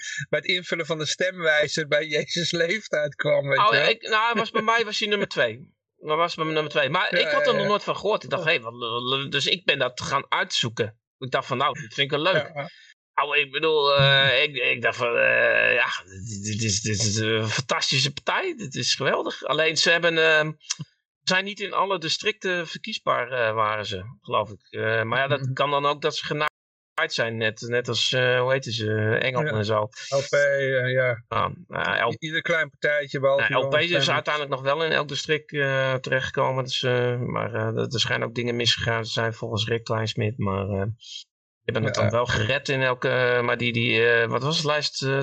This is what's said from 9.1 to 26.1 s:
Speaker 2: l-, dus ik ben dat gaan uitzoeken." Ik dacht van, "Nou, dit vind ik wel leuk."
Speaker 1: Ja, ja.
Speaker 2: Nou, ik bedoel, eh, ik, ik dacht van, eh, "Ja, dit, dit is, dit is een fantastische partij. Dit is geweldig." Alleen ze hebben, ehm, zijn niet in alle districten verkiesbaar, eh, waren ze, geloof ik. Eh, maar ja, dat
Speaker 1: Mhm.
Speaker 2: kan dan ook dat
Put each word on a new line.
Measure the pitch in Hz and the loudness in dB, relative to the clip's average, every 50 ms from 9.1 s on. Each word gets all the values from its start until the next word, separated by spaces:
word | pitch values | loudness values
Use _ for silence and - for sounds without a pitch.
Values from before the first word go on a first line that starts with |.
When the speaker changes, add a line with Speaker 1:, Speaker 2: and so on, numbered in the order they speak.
| 135 | -2
Speaker 2:
l-, | 135 139 - | -2 -2 -2
dus | 151 143 135 | -2 0 0
ik | - - 90 - | 0 -2 0 0
ben | - 143 139 | 0 0 2
dat | 123 123 - - | 0 -2 -2 -6
gaan | - - 135 139 - - | -4 -2 -2 -2 -2 -2
uitzoeken." | - 175 190 185 - - - 117 110 - 110 110 - _ _ _ _ - | -2 -4 -2 -2 -2 -2 -2 -2 -2 -4 -4 -4 -6 _ _ _ _ -14
Ik | 135 131 | -6 -4
dacht | - 135 131 | -2 -2 -2
van, | - 131 | -2 -2
"Nou, | 123 143 147 131 - | -2 0 -2 -2 -4
dit | 147 - - | -10 -8 -4
vind | 143 139 139 | -4 -2 -2
ik | 151 143 | 0 0
wel | 156 185 | 2 2
leuk." | 180 | 2
Speaker 1:
Ja, | 156 139 - - | 2 0 -4 -6
ja. | 143 143 - - - - - - _ _ _ _ | -10 -10 -12 -14 -20 -20 -20 -20 _ _ _ _
Speaker 2:
Nou, | 147 - 143 143 147 | -2 0 2 2 0
ik | 143 135 | 0 0
bedoel, | 131 147 156 160 156 151 139 143 139 | -2 0 2 2 4 4 4 4 6
eh, | 139 139 139 139 135 135 135 123 135 | 6 6 6 6 6 6 4 4 4
ik, | 151 147 139 | 2 2 0
ik | 127 123 131 131 120 | -2 -2 0 0 0
dacht | 117 113 110 | 0 -2 0
van, | 117 123 120 120 | 0 0 0 2
eh, | 117 120 117 120 117 117 117 113 113 110 113 120 | 4 4 4 4 4 4 4 4 4 4 4 4
"Ja, | 120 123 127 - - - | 2 2 0 -2 -6 -10
dit, | 92 95 95 95 117 101 98 101 | -14 -14 -12 -10 -10 -10 -8 -6
dit | 107 104 104 | -6 -4 -2
is, | 113 110 92 - | 0 0 0 0
dit | - 107 107 98 | -2 -2 -2 0
is | 117 104 101 | 0 0 0
een | 110 110 110 113 110 110 110 | 0 0 0 0 0 0 -2
fantastische | - - - - - - - - 147 135 135 139 | -2 -2 -2 -2 -2 0 0 0 0 2 0 0
partij. | - - - - - - 381 370 320 | -2 -4 -4 -2 -2 -2 -2 -4 -6
Dit | 240 202 135 - | -8 -10 -8 -6
is | 127 127 - - | -4 -2 -2 -2
geweldig." | - 135 156 220 262 - - - - - | 0 0 0 0 0 -2 -4 -8 -4 -2
Alleen | - 135 151 160 160 160 | 0 0 2 2 2 2
ze | 147 - 180 | 2 4 4
hebben, | 170 170 170 170 165 160 | 4 4 4 2 4 4
ehm, | 160 160 156 156 151 156 156 - - - - - 151 - _ _ _ _ _ _ | 4 6 6 4 2 0 -4 -8 -10 -10 -10 -10 -12 -16 _ _ _ _ _ _
zijn | _ - 185 185 190 | _ -2 0 0 0
niet | 202 208 196 | -4 -6 -8
in | 202 185 | -8 -4
alle | - 147 185 196 196 170 | -2 0 0 0 0 -2
districten | 156 156 - - - 214 214 - - 190 180 175 165 151 | -2 -4 -4 -4 -2 -4 -4 -2 -4 -4 -2 -4 -4 -6
verkiesbaar, | - 156 - 220 220 - - 143 131 123 120 123 | -10 -12 -10 -8 -10 -6 -2 -2 -2 -2 -2 -2
eh, | 131 123 117 110 107 | -2 0 0 0 2
waren | 113 107 107 107 107 104 | 0 0 0 0 -2 -4
ze, | 104 101 92 95 120 - - | -6 -8 -8 -10 -12 -16 -16
geloof | - 120 123 113 104 107 | -6 -2 0 0 0 -2
ik. | 101 - _ _ | -6 -18 _ _
Eh, | - 110 107 113 113 113 | -6 -4 -2 0 0 0
maar | 110 113 120 131 | 0 0 0 0
ja, | 139 139 | 0 0
dat | 147 135 | 0 -2
Speaker 1:
Mhm. | 139 127 | -2 -2
Speaker 2:
kan | 135 135 139 147 | -2 0 0 0
dan | 143 143 143 | 2 2 2
ook | 143 147 143 | 0 0 0
dat | 156 151 | -2 -4